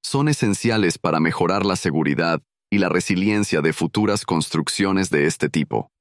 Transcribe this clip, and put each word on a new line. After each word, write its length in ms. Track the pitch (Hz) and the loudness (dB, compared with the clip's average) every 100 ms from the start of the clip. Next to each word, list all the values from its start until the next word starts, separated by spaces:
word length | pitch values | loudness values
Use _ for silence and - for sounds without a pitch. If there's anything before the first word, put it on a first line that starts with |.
son 240 | - 139 151 | -2 0 0
esenciales 680 | 147 110 95 117 110 92 - | 2 0 0 0 2 0 0
para 240 | 90 78 | -2 2
mejorar 440 | 82 - 87 98 98 | 0 2 0 2 0
la 100 | 92 | 0
seguridad 640 | 90 76 73 69 82 82 _ _ _ | 0 0 0 0 0 -2 _ _ _
y 100 | 101 | 0
la 100 | 90 | 2
resiliencia 720 | 85 - 90 98 104 104 82 | 0 0 0 2 0 0 0
de 120 | 78 | 0
futuras 520 | - 87 - 104 104 - | 0 -2 0 0 0 -2
construcciones 840 | 82 76 85 76 - 98 98 95 | -2 0 -4 -4 -2 0 0 0
de 180 | 73 76 | 2 0
este 220 | - - | 0 -2
tipo. 420 | 78 69 55 - _ | -2 -2 -4 -6 _